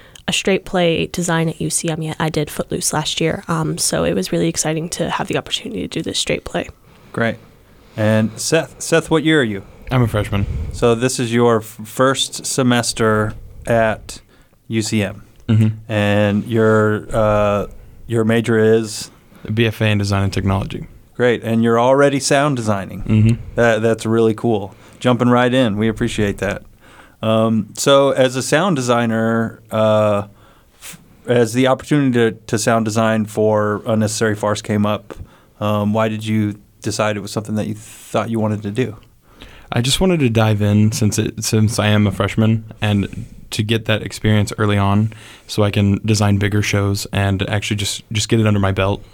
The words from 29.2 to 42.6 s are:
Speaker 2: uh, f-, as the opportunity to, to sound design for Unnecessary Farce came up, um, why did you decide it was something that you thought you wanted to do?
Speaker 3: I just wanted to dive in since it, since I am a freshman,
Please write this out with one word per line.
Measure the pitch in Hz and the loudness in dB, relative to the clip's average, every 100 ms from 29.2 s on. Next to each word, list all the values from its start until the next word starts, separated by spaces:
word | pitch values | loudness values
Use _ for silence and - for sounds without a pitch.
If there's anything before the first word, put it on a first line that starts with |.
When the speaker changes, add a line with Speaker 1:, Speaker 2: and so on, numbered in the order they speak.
| 113 113 113 - - | 0 0 -2 -8 -6
Speaker 2:
uh, | 110 110 107 107 101 101 - - _ _ _ | 0 2 4 2 0 -4 -14 -20 _ _ _
f-, | - - - - - | -20 -20 -20 -12 0
as | 120 110 | 2 2
the | 120 131 | 2 2
opportunity | 127 - 147 135 | 0 0 0 2
to, | 120 113 | 2 0
to | 104 - 110 | -2 -6 -2
sound | 127 113 110 | 0 0 0
design | 113 110 110 104 | 0 0 0 -2
for | - 107 107 104 104 120 | 0 2 2 0 -2 -2
Unnecessary | 110 107 - 110 104 | 0 0 0 -2 0
Farce | 104 104 | -2 -2
came | - 104 104 | -2 0 0
up, | 104 - - - - _ - | -2 -8 -18 -18 -20 _ -6
um, | 104 104 104 | -2 0 0
why | 110 110 | 0 0
did | 107 110 | -2 -2
you | 110 107 101 - _ | -2 -2 -4 -16 _
decide | 110 107 107 104 | -6 -2 -2 -2
it | |
was | 98 | -6
something | - - 107 | -8 -4 -4
that | 101 | -4
you | 104 | -8
thought | - - - 113 110 | -14 -20 -6 -4 -2
you | 113 | -2
wanted | 107 104 | -2 -2
to | 104 | -4
do? | 110 113 104 - _ _ - - - - | -4 -4 -6 -20 _ _ -20 -20 -18 -6
Speaker 3:
I | - | -4
just | 123 - | -2 0
wanted | 190 170 | 2 2
to | 123 | 2
dive | 113 110 104 | 2 2 2
in | 104 104 107 | 2 4 2
since | 110 104 - | 2 0 0
it, | - - | -4 -4
since | - 110 107 110 | -2 2 2 2
I | 107 | 2
am | 104 101 | 2 2
a | |
freshman, | 95 101 - 110 113 | 0 -2 2 2 2